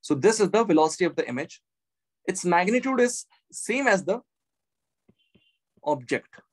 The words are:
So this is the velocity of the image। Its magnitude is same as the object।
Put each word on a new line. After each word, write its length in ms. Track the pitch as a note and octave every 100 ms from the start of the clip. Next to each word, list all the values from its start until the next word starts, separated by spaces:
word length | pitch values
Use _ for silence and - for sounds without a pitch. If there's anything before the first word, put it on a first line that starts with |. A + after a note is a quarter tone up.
So 140 | - C#3+
this 240 | F3+ A3
is 80 | F#3+
the 120 | G#3 A3+
velocity 400 | D#3 D#3 - F3
of 100 | D#3
the 120 | -
image। 320 | B2 D3+ - _ _ _ _ _ _ -
Its 160 | F#3 F3+
magnitude 540 | F3 F3+ B3 B3+ B3+
is 140 | B3 - - _ _
same 340 | - - A#3+ C4+
as 160 | G3 C#3+
the 80 | A3 _ _ _ _ _ _ _ _ _ _ _ _ _ _ _ _
object। 580 | - C#3+ A#2+ B2 - - _